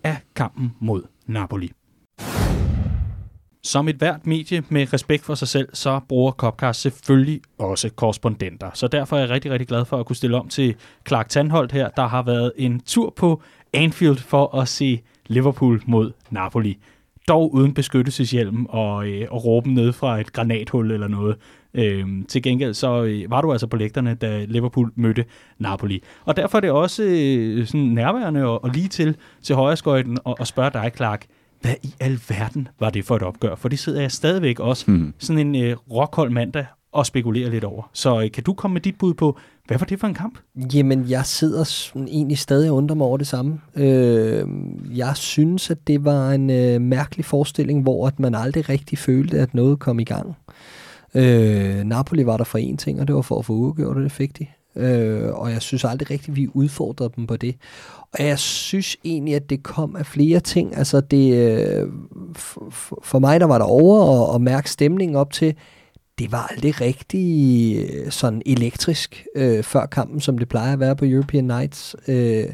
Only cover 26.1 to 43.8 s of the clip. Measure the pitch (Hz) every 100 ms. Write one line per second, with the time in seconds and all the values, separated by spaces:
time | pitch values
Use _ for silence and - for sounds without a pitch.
26.1 | - - 156 - 220 190 139 175 - 208
27.1 | 170 139 127 113 113 113 151 135 117 127
28.1 | 247 190 147 127 117 127 135 190 - 156
29.1 | 151 - _ - 127 135 160 156 135 123
30.1 | 123 123 123 120 - 135 117 113 - 117
31.1 | 104 - _ _ _ 117 - 135 - 131
32.1 | 123 - 104 110 147 123 _ 107 98 -
33.1 | 113 92 - 110 90 123 139 - 143 135
34.1 | - 156 190 139 117 117 127 - 90 76
35.1 | - - 156 147 135 120 117 - 117 151
36.1 | - 131 120 120 147 131 _ _ - 120
37.1 | 131 117 113 123 113 104 110 - - 135
38.1 | 113 107 - 117 190 196 175 190 - 185
39.1 | - 156 - - _ - 123 185 196 214
40.1 | 170 220 - _ 131 127 143 135 131 123
41.1 | 127 127 - 156 156 151 - - 131 135
42.1 | 151 143 143 - 139 160 135 147 156 131
43.1 | 135 143 127 139 156 - 147